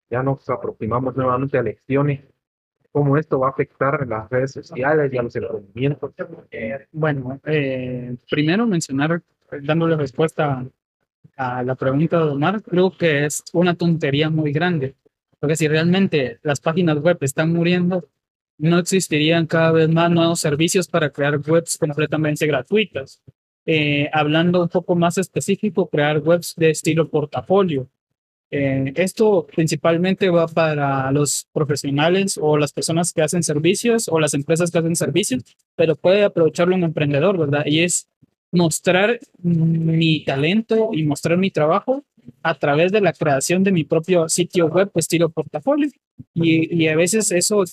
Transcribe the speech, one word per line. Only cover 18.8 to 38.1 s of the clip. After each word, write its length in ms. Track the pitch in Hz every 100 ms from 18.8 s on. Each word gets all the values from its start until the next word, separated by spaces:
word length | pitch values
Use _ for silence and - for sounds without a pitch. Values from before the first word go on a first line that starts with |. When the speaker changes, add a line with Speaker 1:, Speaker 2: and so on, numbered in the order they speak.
| 175 190 - 151 151 170 160
Speaker 2:
cada 240 | 165 165
vez 160 | 160 160
más 220 | 165 170
nuevos 300 | 170 165 170
servicios 480 | 160 143 165 190 170
para 220 | 170 147
crear 280 | - 143 147
webs 400 | 147 165 165 -
completamente 680 | 156 147 151 156 151 147 151
gratuitas. 760 | 139 - 208 208 139 139 - - _ _ _
Eh, 460 | - 156 147 147 147
hablando 480 | 156 151 156 175 180
un 80 | 170
poco 260 | 185 175 175
más 200 | 170 180
específico, 720 | 180 170 170 196 214 196 175
crear 300 | 147 147 156
webs 360 | 151 175 - -
de 140 | 160
estilo 380 | 151 170 160 151
portafolio. 800 | 151 139 127 - 190 190 139 127 _ _ _ _ _ -
Eh, 420 | 147 139 135 135 135
esto 500 | 185 - 214 190 151
principalmente 840 | - 160 151 165 170 185 190 190
va 180 | 170 165
para 640 | 165 160 151 139 135 135
los 360 | 143 143 - -
profesionales 880 | - 131 143 143 143 160 190 196 -
o 160 | 151 151
las 140 | 147
personas 400 | - - 165 175
que 100 | -
hacen 200 | 151 175
servicios 640 | 160 151 160 202 240 226 190
o 100 | 160
las 160 | 151
empresas 360 | 147 147 165 175
que 80 | 170
hacen 180 | 165 165
servicios, 480 | 147 165 208 254 - _ _ -
pero 180 | 165 151
puede 280 | 175 202
aprovecharlo 500 | 202 180 156 151 175
un 80 | 185
emprendedor, 540 | 165 156 147 139 180 160
¿verdad? 240 | 147 143
Y 160 | 151 156
es 280 | 175 - -